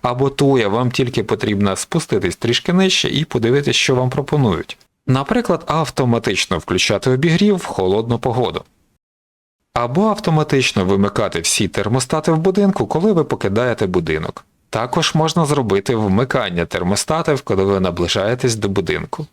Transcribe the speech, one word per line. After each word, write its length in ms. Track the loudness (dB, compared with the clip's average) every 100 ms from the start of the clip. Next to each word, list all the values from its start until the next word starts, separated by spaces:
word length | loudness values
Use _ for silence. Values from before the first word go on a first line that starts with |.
або 260 | -2 0 -2
Tuya, 400 | 2 4 4 2
вам 220 | 0 0
тільки 340 | 0 -2 -2
потрібно 520 | -2 -2 -2 0 0 -2
спуститись 600 | -4 -4 -2 -2 -2 -2
трішки 360 | -2 -2 0
нижче 360 | 2 2 0 -2
і 160 | -2
подивитись, 520 | -2 0 2 2 0 0
що 180 | 2
вам 160 | 2 0
пропонують. 680 | -2 -2 2 2 0 -6 -16 _ _ 0
Наприклад, 560 | 0 2 -2 0 -2 0
автоматично 920 | -2 -2 0 2 2 0 -2 -2 -4
включати 520 | -2 -2 2 0 2
обігрів 460 | 2 2 4 4 2
в 80 |
холодну 540 | -2 -2 2 2 0 -2
погоду. 460 | 0 0 -2 -4 -12 _ _ _ _ _ _ _ _ _ _
Або 340 | -4 -2 2 2
автоматично 760 | 0 0 0 2 0 0 0
вимикати 560 | 2 2 2 0 -2 -2
всі 280 | -4 -2 -2
термостати 640 | -2 0 -2 0 -2 0
в 60 | 2
будинку, 480 | 2 2 2 0 -2
коли 260 | 0 2
ви 120 | 2
покидаєте 640 | 0 -2 0 0 0 0 0
будинок. 580 | 0 -2 -4 -6 -10 _ _ _
Також 440 | -6 -2 -2 0
можна 320 | 0 0 0 0
зробити 500 | 0 2 0 0 0
вмикання 720 | 2 2 2 -2 -2 -2 -2
термостатів, 720 | -2 -2 -2 -2 -2 0 -2
коли 240 | 0 0
ви 160 | 2 2
наближаєтесь 760 | 0 0 -2 0 0 0 -2
до 140 | -2 -2
будинку. 580 | -2 -2 -4 -6 -10 -12